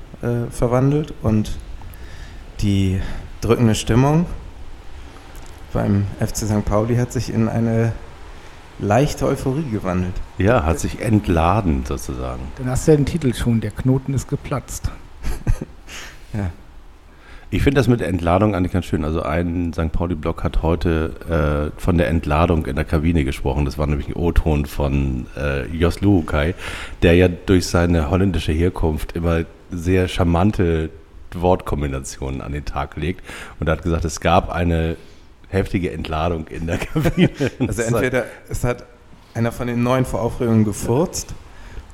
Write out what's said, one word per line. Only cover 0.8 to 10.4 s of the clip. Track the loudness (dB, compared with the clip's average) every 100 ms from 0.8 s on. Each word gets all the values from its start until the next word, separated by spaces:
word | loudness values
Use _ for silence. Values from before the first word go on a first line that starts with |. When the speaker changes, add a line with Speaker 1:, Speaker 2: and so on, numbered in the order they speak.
| 4 2 -2 -4
Speaker 1:
und | 0 2 0 -4 -8 -14 -14 -14 -14 -14 -14 -16 -12 -2
die | 2 2 2 0 -2 -6 -8 -4
drückende | 2 4 4 4
Stimmung | 2 4 4 4 0 -4 -10 -14 -14 -14 -14 -14 -14 -18 -18 -16 -16 -16 -6
beim | -2 2 2 0 -2
F | -4
C | -2 0
Sankt | 0 2
Pauli | 2 2 2
hat | 0
sich | -2 -2
in | 0 0
eine | 0 0 2 0 -2 -10 -18 -18 -18 -18 -20 -18 -4
leichte | 2 4 2 0 -2
Euphorie | 0 -2 -2 -2
gewandelt. | -2 -2 -2 -2 -4 -6
Speaker 2:
Ja, | 0